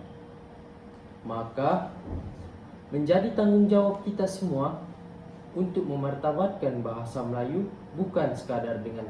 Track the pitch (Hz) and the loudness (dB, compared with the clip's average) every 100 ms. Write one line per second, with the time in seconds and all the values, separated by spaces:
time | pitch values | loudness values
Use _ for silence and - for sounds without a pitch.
0 | - - - - - - - - - - | -12 -16 -16 -18 -18 -18 -18 -18 -18 -18
1 | - - 113 113 113 - 151 185 - - | -18 -14 -8 -6 -4 0 4 4 0 -8
2 | - - - - - - - - - 143 | -8 -8 -8 -10 -14 -14 -16 -18 -6 -2
3 | 151 190 220 214 208 208 202 202 196 196 | 4 4 4 4 6 8 8 8 6 2
4 | 208 202 190 - 180 135 147 160 - - | -2 0 -2 0 0 2 0 -2 -8 -14
5 | - - - - - 170 180 190 143 139 | -16 -16 -16 -16 -8 -2 0 2 0 0
6 | 139 139 151 151 196 - 139 120 117 113 | 0 0 2 2 2 2 0 0 -2 -4
7 | 117 131 120 120 123 175 202 - - 151 | -4 -4 -2 -2 0 0 -2 -6 -10 -4
8 | 185 175 139 - - 120 117 110 110 113 | 0 2 0 -2 -2 -2 0 -2 -4 -6
9 | 107 | -6